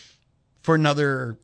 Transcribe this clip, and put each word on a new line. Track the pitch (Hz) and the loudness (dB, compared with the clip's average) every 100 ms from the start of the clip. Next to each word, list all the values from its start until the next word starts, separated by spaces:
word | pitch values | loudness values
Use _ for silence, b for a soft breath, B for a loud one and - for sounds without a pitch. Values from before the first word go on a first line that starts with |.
| b b _ _ _ _ | b b _ _ _ _
for | - 160 | 0 2
another, | 151 147 143 131 123 107 | 2 0 -2 -4 -6 -12